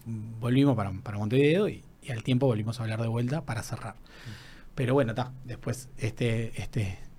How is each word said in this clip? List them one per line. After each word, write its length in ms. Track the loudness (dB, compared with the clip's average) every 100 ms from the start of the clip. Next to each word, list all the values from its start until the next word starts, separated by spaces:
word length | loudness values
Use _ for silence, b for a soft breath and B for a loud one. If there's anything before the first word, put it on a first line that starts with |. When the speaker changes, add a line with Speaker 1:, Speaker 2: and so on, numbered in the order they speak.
| -8
Speaker 1:
volvimos 680 | -6 -6 -4 4 6 6 6
para, 160 | 0 -4
para 140 | -6 -4
Montevideo 480 | 2 6 6 6 2
y, 140 | -2 -12 -16
y 100 | -6
al 120 | -4
tiempo 240 | 2 4 4
volvimos 320 | 4 0 -2
a 40 |
hablar 180 | -4 -2
de 60 | 0
vuelta 340 | 0 0 -2 -4
para 160 | -6
cerrar. 340 | -6 -8 -8 -12
Speaker 2:
Ujú. 380 | B B -14 -14 B B B -2
Speaker 1:
Pero 180 | 2 4
bueno, 180 | 4
ta, 180 | 0 -4 -6
después 460 | -12 -8 -6 -6 -8 -4
este, 600 | -4 0 2 2 0 -4
este 380 | -4 -2 -2 -4 -10